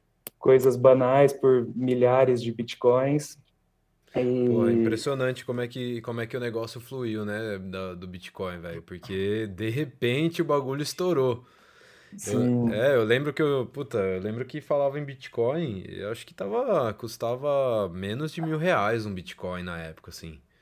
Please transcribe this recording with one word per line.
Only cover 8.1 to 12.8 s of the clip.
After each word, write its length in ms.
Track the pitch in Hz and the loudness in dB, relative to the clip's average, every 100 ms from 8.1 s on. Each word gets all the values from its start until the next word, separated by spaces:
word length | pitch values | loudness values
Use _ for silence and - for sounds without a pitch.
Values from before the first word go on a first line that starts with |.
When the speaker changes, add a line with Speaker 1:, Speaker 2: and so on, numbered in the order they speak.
| 90 - - 95 90 | -14 -16 -10 -8 -8
Speaker 2:
velho, 220 | 85 82 | -10 -12
porque 640 | - 90 - 95 98 110 110 | -14 -16 -8 -4 -2 -2 -4
de 240 | 92 110 | -6 -4
repente 680 | 120 147 - 120 131 165 170 | -4 -6 -2 -2 0 0 0
o 60 | 156 | 0
bagulho 380 | 143 127 139 | 0 0 -4
estourou. 600 | 147 - 180 160 131 117 - _ _ _ - - - | -6 -4 0 2 2 0 -8 _ _ _ -20 -20 -20
Eu, 60 | - | -14
Speaker 1:
Sim. 520 | 104 123 123 123 117 | -2 2 4 4 2
Speaker 2:
é, 240 | 107 | 2